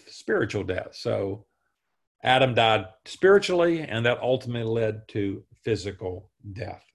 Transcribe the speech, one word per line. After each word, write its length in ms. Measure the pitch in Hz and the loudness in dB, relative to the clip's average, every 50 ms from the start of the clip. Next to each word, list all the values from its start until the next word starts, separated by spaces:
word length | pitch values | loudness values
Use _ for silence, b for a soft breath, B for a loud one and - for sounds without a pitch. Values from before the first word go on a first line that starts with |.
| _ - | _ -20
spiritual 560 | - - - - 220 190 120 - - 104 92 | -20 -12 -4 -2 0 0 0 0 -2 -4 -4
death. 260 | 92 92 - - - - | -4 -4 -6 -6 -10 -14
So 520 | - - 120 113 107 98 98 98 110 - _ _ _ _ _ _ _ _ _ _ _ _ _ _ _ | -8 -4 -4 -2 -2 -4 -4 -6 -10 -14 _ _ _ _ _ _ _ _ _ _ _ _ _ _ _
Adam 300 | - 127 127 131 135 127 | 0 2 4 4 4 4
died 340 | 117 117 113 113 107 104 98 - - _ _ | 4 4 4 4 4 2 0 -6 -14 _ _
spiritually, 760 | - - - - 190 202 202 196 - 185 175 170 175 170 160 | -18 -4 2 6 6 6 6 4 2 0 2 2 2 0 -2
and 240 | 151 - 107 117 117 | -4 -6 -4 0 2
that 160 | 120 123 - | 2 0 2
ultimately 480 | - 120 131 123 - 120 120 120 113 113 | 0 0 0 0 -2 -6 -6 -4 -4 -2
led 400 | 113 117 113 107 107 107 - - | 0 0 0 -2 -2 -6 -12 -8
to 340 | - 113 101 98 95 - - _ - _ | -6 -4 -4 -2 -4 -8 -12 _ -20 _
physical 680 | _ 120 110 98 - 101 95 - 110 92 90 98 - _ _ _ - 104 | _ -2 -2 -2 -2 -8 -10 -8 -10 -10 -10 -10 -14 _ _ _ -16 -14
death. 320 | 95 - - - - - _ _ | -10 -10 -10 -10 -10 -14 _ _